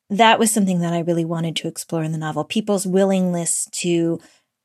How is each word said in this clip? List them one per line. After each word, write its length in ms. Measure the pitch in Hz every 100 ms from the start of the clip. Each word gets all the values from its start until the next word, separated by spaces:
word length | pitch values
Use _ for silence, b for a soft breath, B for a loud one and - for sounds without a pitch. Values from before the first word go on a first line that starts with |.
| -
That 300 | 202 226 220
was 120 | 220
something 280 | 220 190 180
that 140 | 170
I 60 | 170
really 260 | 170 170 165
wanted 300 | 165 165 156
to 100 | 165
explore 360 | - - 165
in 80 | 156
the 60 | 156
novel, 260 | 156 151
people's 440 | 156 220 214 196 185
willingness 800 | 185 196 190 180 175 165 - -
to 460 | - 180 170 165 165 b b b _